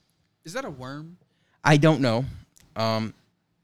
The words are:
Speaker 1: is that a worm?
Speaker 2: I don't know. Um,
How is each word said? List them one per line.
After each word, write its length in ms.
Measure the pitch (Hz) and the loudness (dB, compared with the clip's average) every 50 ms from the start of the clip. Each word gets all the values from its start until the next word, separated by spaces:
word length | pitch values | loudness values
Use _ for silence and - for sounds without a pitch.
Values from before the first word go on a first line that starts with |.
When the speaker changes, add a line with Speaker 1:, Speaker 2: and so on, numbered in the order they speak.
| _ _ _ _ _ _ _ _ - | _ _ _ _ _ _ _ _ -16
Speaker 1:
is 80 | 160 175 | -12 -10
that 100 | 247 277 | -10 -10
a 60 | 220 | -10
worm? 480 | 151 123 127 127 139 147 156 165 175 - _ _ _ _ _ _ _ _ - | -12 -12 -12 -12 -12 -14 -14 -16 -20 -20 _ _ _ _ _ _ _ _ 2
Speaker 2:
I 140 | 139 156 | 4 6
don't 240 | 147 147 156 156 123 | 6 6 4 4 4
know. 240 | 135 120 110 117 135 131 - - - _ _ _ _ _ - | 2 0 0 0 -2 -4 -8 -14 -18 _ _ _ _ _ -6
Um, 380 | 107 113 113 113 110 110 104 - _ _ _ _ _ _ _ _ _ | -4 -2 0 0 -2 -2 -4 -8 _ _ _ _ _ _ _ _ _